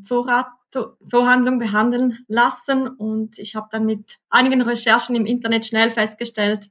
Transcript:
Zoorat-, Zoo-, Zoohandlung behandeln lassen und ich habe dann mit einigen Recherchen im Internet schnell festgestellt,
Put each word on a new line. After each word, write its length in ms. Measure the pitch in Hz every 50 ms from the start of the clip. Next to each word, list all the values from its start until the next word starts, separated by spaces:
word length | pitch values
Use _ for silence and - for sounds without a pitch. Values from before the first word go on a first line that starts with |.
Zoorat-, 460 | - - 247 240 247 254 254 247 254 - - _ _ _ -
Zoo-, 200 | 262 - - _ _ -
Zoohandlung 540 | - - 240 247 247 247 254 240 254 262 240
behandeln 600 | 233 208 202 208 220 240 240 240 262 254 226 247 - -
lassen 580 | 214 233 240 247 - - - - 269 262 262
und 500 | 240 - - 214 220 220 220 220 220 -
ich 160 | - 220 - -
habe 100 | 214 214 -
dann 160 | - 220 220
mit 300 | 220 214 214 - - - _ _ -
einigen 320 | - 247 254 262 262 254
Recherchen 520 | 240 233 240 226 - 233 220 240 - - 247
im 120 | 233 214
Internet 400 | - 247 240 - 220 226 226 220
schnell 240 | - 233 220 226 233
festgestellt, 800 | 233 233 214 214 - - 240 226 - 220 208 208 214 208 - -